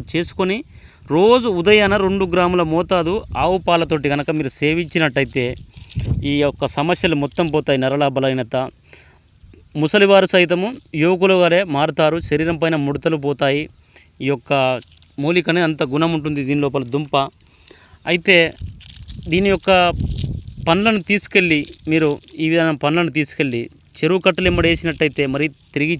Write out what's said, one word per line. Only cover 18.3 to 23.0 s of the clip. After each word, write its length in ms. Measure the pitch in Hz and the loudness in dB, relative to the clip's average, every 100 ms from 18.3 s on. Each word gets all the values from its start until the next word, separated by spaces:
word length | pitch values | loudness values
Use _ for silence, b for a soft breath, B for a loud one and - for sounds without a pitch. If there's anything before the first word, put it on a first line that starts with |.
| 175 165 - - - - - - - 170 | -4 -4 -6 -16 -16 -20 -20 -18 -14 -6
దీని 180 | 170 202 190 | -2 -2 -2
యొక్క 160 | - 185 175 - - - - - - - - | 0 0 0 -2 -6 -4 -6 -8 -14 -8 -2
పండ్లను 340 | 175 220 214 170 | 0 0 -2 -2
తీసుకెళ్ళి 480 | 202 - 202 180 151 - - 156 | -4 0 0 2 0 -2 -8 -2
మీరు 160 | 160 151 147 - - | 0 0 -2 -8 -6
ఈ 20 | 160 | 0
విధమైన 260 | 165 160 143 | 2 0 0
పండ్లను 300 | 147 170 | 0 0